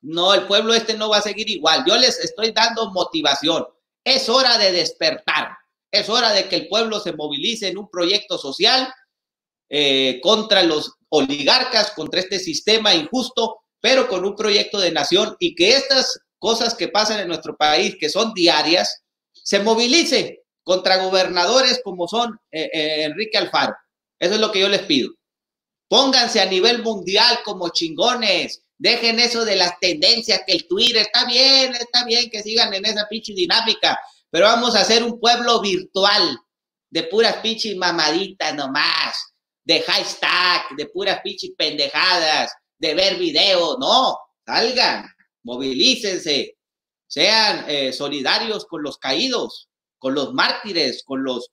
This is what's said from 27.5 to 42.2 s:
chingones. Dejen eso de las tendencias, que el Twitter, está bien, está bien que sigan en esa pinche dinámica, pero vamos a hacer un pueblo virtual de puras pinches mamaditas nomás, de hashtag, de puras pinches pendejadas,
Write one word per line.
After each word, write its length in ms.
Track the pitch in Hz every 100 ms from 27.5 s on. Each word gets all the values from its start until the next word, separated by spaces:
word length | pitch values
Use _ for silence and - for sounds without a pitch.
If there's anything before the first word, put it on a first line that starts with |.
| 190 170
chingones. 960 | - 170 156 226 240 214 175 143 - _ _
Dejen 440 | 170 240 233 226
eso 240 | 240 226 220
de 100 | 196
las 240 | 175 -
tendencias, 600 | 180 156 185 233 220 190 -
que 60 |
el 160 | 180 -
Twitter, 360 | 185 240 226
está 200 | 208 -
bien, 520 | 240 240 269 269 254 240
está 280 | 233 247
bien 260 | 240 233 240
que 140 | 220
sigan 300 | 208 226 220
en 100 | 196
esa 240 | 208 208 208
pinche 260 | 220 214
dinámica, 640 | 196 175 208 220 208 165 139 - _ _
pero 180 | 160 202
vamos 280 | 233 240 214
a 60 |
hacer 200 | 190 226
un 160 | 233 -
pueblo 440 | 233 233 240 226
virtual 760 | 196 180 - 190 196 208 170 123 _ _ _ _ _
de 140 | 165
puras 340 | 165 208 226 -
pinches 400 | 220 220 220 185
mamaditas 760 | 180 170 156 165 196 - 156
nomás, 800 | 147 139 143 165 160 139 - - _ _ _
de 180 | - 160
hashtag, 960 | 160 190 180 - 151 170 180 170 - 139
de 100 | 147
puras 340 | 180 196 180
pinches 280 | 202 202 185 -
pendejadas, 920 | 156 147 139 151 180 180